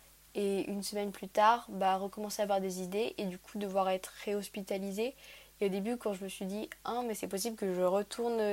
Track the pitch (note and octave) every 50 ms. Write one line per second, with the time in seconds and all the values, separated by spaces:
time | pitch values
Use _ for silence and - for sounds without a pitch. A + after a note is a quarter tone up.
0 | - - - - - - - - G3+ G3 G3 F#3+ - - G3+ G3+ G3 - G3+ G#3
1 | G3+ G3+ F#3+ - G3+ F#3+ - G#3+ G#3 A3 A#3 A#3+ - - G#3 F#3+ G3 F#3+ F#3+ F#3+
2 | G3 G3 - G#3+ G#3+ G#3 - - G#3 G3+ G3+ G3 F#3+ F#3+ F3+ F#3 F#3 F3+ F#3+ G#3
3 | A#3 - - - G#3 F#3 F3+ F#3 - - - G#3 G#3 G3 F#3 G3 F#3+ F#3+ F#3+ F#3
4 | - - - - - G#3+ G3+ G#3 G3 - - G#3+ F#3+ - G3+ G3 G3 G3 F#3+ G3+
5 | A3+ C4 C#4 - - - - - - - - - G#3 G3 F#3 G3+ G3 A3+ B3 A#3+
6 | - G#3+ G3+ F#3 G3 F#3+ - - G3+ F#3 G3 G#3+ A3 - - - - - A3+ B3
7 | B3 A#3 G#3 - - F#3+ G3 F#3+ G3 A#3 A3+ - G3 F#3+ F3+ F3+ F#3 F3+ F#3 G3+
8 | G3+ - - - A#3 A#3+ A#3 A3+ G#3+ G#3